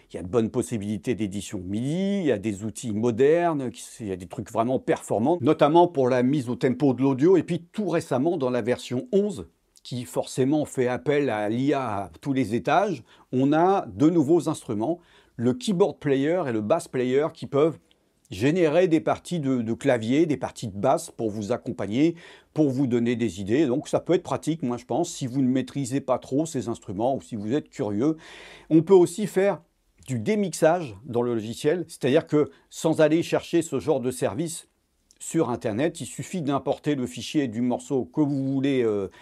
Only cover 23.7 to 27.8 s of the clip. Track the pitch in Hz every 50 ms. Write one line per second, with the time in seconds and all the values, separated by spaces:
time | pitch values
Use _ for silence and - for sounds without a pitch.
23.7 | 120 151 - - - 143 - - 165 190 - - 143 123 - - 156 160 - 123
24.7 | 120 120 - - - 127 170 170 - - - 123 123 139 135 123 127 131 127 127
25.7 | - 143 139 113 127 139 - - 127 120 - - 131 139 165 160 - 135 104 110
26.7 | 113 - - - 101 92 113 127 135 123 - - - 107 101 107 120 147 - -
27.7 | - -